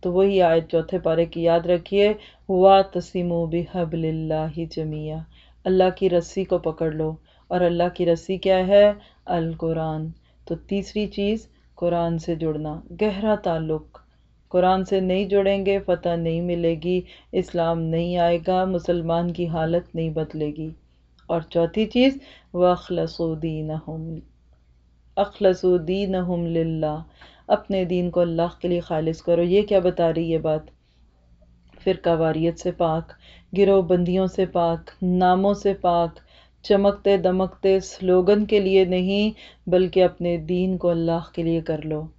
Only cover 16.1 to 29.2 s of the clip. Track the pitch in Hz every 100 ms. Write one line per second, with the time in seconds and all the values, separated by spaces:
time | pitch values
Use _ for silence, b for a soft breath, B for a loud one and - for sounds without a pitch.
16.1 | 170 165 165 175 175 170 165 170 180 180
17.1 | B B 180 180 175 165 170 160 165 175
18.1 | 175 170 175 165 185 190 180 170 175 165
19.1 | 165 175 170 170 160 160 175 175 160 165
20.1 | 156 156 160 151 147 156 160 _ _ _
21.1 | _ - 170 165 170 170 214 220 247 262
22.1 | 269 B B B 180 180 180 - 175 165
23.1 | - 165 160 160 156 156 156 156 160 160
24.1 | 160 - _ _ _ _ _ _ _ _
25.1 | - 202 - 202 185 185 180 160 190 196
26.1 | 185 180 175 170 165 165 160 156 151 160
27.1 | b b b b 208 - 190 180 180 175
28.1 | 170 170 165 170 - 175 175 170 160 160
29.1 | 160